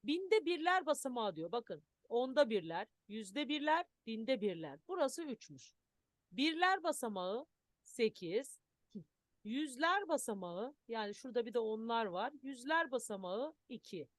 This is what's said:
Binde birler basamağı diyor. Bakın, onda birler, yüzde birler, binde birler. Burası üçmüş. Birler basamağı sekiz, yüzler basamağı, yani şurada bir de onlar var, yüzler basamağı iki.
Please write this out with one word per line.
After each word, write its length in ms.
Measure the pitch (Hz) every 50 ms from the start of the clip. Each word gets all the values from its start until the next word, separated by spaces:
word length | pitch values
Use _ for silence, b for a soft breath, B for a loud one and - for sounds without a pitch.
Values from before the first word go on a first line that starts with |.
| -
Binde 400 | 208 302 349 392 370 415 440 294
birler 420 | 320 349 294 311 349 359 381 320
basamağı 500 | 302 294 - - 269 247 240 220 202 175
diyor. 160 | 151 160 170
Bakın, 320 | 190 240 - - 180 151 _ _ _ _ _ _
onda 420 | 226 240 254 262 262 294 285 233
birler, 360 | 220 202 160 165 165 175 208 _ _ _ _ _
yüzde 400 | 202 220 220 185 190 285 294 233
birler, 380 | 294 302 285 302 311 339 359 _ _ _ _
binde 340 | - 226 220 226 233 262 214
birler. 400 | 214 202 180 165 156 147 139 147 _ -
Burası 340 | 359 359 302 269 262 -
üçmüş. 520 | 339 294 240 - - - 147 131 - - _ _ _ _ _ _ _ _ _ _ _ _
Birler 500 | - 185 269 320 320 320 359 370 381 392
basamağı 640 | 311 339 294 - - 233 208 190 180 185 202 240 302 _ _ _ _ _ _ _
sekiz, 800 | _ - - - 233 220 - - 185 160 175 226 277 - - _ _ _ _ _ _ _ _ 214 156 _ _ _ _ _ _ _ _
yüzler 640 | 208 226 277 311 294 254 240 311 330 359 403 403 320
basamağı, 640 | 320 269 - - 220 196 180 175 170 180 220 262 302 _ _ -
yani 260 | 226 226 214 208 208
şurada 320 | - - 262 220 247 233
bir 80 | 240 220
de 40 | 240
onlar 480 | 233 220 220 220 226 226 233 233 226
var, 260 | 196 170 175 214 269 302 277
yüzler 480 | - 269 277 240 240 277 311 330 330 269
basamağı 640 | 262 247 - - 214 196 190 180 185 214 262 311 330 _ _ _
iki. 400 | 247 220 _ - - - - _ _